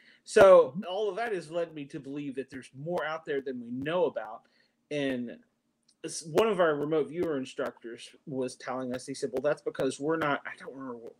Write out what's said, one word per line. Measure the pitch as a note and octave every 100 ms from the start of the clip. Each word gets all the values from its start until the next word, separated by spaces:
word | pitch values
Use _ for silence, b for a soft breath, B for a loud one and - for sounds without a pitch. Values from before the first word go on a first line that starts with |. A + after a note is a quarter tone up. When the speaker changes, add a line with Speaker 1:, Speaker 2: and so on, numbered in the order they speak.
| b b
Speaker 1:
So | - G#3+ G3 F3+ C#3 D3+
Speaker 2:
Mm-hmm. | F3+
Speaker 1:
all | F#3+ G#3+
of | F#3
that | A#3
has | F#3+ D3+
led | E3+ E3+
me | D#3 C#3
to | D#3+
believe | C3 D3 C#3+ B2+
that | B2+
there's | C3+ A#2+ C3
more | D#3 F3
out | D3+ D#3+ D#3+
there | C#3
than | C3+ B2
we | A#2
know | B2 C#3+ F3+ D3
about. | A#2 G#2+ A#2 - _ _ _ _
And | D3 C#3 B2+ A#2 E2+ _ _ _ _ _ _
s-, | D#3+ - E3
one | D#3 A3+
of | F#3
our | E3 D3
remote | D3 D#3 C3
viewer | D#3+ E3+ C#3
instructors | C3 - B2 - A#2 A#2+ - - -
was | C3 B2+ -
telling | - B2+ B2+
us, | B2+ -
he |
said, | C3+ C3+
"Well, | B2+
that's | D3 D3+
because | - - C3+ C3+
we're | C#3+ D#3+
not," | D3+ C#3 -
I | -
don't | F#3
remember | C3+ C3+ A#2
what, | A2+ -